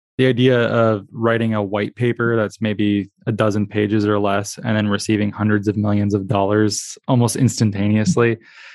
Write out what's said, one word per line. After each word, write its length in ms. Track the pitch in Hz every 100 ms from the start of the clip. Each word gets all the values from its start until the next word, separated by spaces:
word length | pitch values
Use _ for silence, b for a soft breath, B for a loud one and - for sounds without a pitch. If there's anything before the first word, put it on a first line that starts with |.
| _ -
the 80 | 131
idea 420 | 120 127 123 113
of 380 | 117 113 104 -
writing 440 | - 113 117 113
a 80 | 110
white 340 | 101 104 104 -
paper 400 | 120 117 117 113
that's 240 | 101 -
maybe 500 | 107 101 104 101 98 _ -
a 60 |
dozen 340 | 107 110 104 101
pages 400 | 107 104 107 104
or 140 | 104
less 380 | 101 101 101 -
and 180 | 113 110
then 100 | 107
receiving 460 | 101 - 107 104
hundreds 340 | 101 104 104 101
of 100 | 101
millions 380 | 104 101 104
of 140 | 101 95
dollars 680 | 101 98 107 107 - - - -
almost 260 | 127 120
instantaneously, 1000 | - 123 - 113 98 104 107 107 - 117 113 B B B